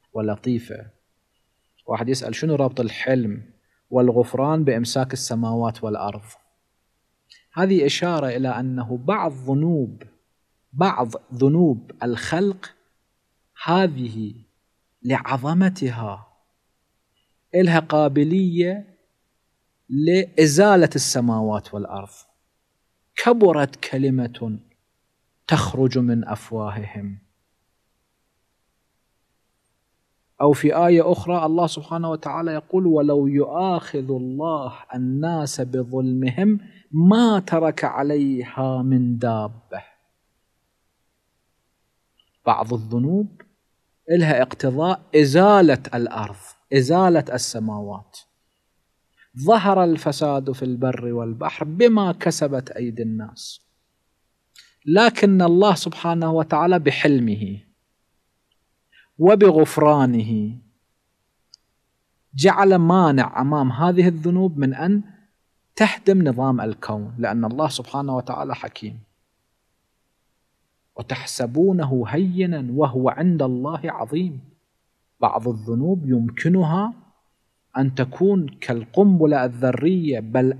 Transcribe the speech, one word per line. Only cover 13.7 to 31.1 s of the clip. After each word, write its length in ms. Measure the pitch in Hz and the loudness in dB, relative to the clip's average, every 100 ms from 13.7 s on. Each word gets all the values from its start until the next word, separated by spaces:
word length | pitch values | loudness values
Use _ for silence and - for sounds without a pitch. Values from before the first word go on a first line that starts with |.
| 180 185 135 120 110 107 117 _ _ _ _ _ _ | 0 0 -2 -8 -8 -10 -12 _ _ _ _ _ _
لعظمتها 1200 | 123 127 - 131 139 175 190 185 131 113 110 101 - _ _ _ _ _ _ _ _ _ _ _ _ | -4 -4 -2 -4 -2 2 0 0 -6 -6 -10 -12 -18 _ _ _ _ _ _ _ _ _ _ _ _
إلها 260 | 175 180 165 | 0 4 2
قابلية 1160 | 160 151 147 143 151 185 185 170 175 202 202 _ _ _ _ _ _ _ _ _ - | 2 2 2 2 2 2 0 0 -2 -4 -10 _ _ _ _ _ _ _ _ _ -6
لإزالة 1000 | 135 156 185 185 - 156 143 208 190 156 | -2 2 2 0 4 4 6 6 6 4
السماوات 800 | 139 - 131 120 113 110 107 - | 2 -2 -2 0 0 -2 -4 -6
والأرض. 340 | 104 101 98 98 - _ _ _ _ _ _ _ _ _ - | -12 -10 -12 -16 -20 _ _ _ _ _ _ _ _ _ -4
"كبرت 600 | 240 240 196 151 135 - | 0 4 4 4 0 -4
كلمة 840 | - 135 135 131 120 - 113 107 _ _ _ _ _ _ _ _ - | -8 -2 0 0 -4 -8 -10 -10 _ _ _ _ _ _ _ _ -2
تخرج 520 | 156 - 123 131 131 | -2 -2 0 0 0
من 300 | 120 117 101 | 0 -2 -4
أفواههم". 880 | 104 - 113 104 107 104 104 101 98 _ _ _ _ _ _ _ _ _ _ _ _ _ _ _ _ _ _ _ _ _ _ _ _ _ _ _ _ _ _ _ - | -10 -10 -10 -8 -10 -12 -12 -12 -14 _ _ _ _ _ _ _ _ _ _ _ _ _ _ _ _ _ _ _ _ _ _ _ _ _ _ _ _ _ _ _ -2
أو 120 | 143 | 2
في 340 | 139 147 156 175 | 2 2 2 4
آية 260 | 170 165 | 4 4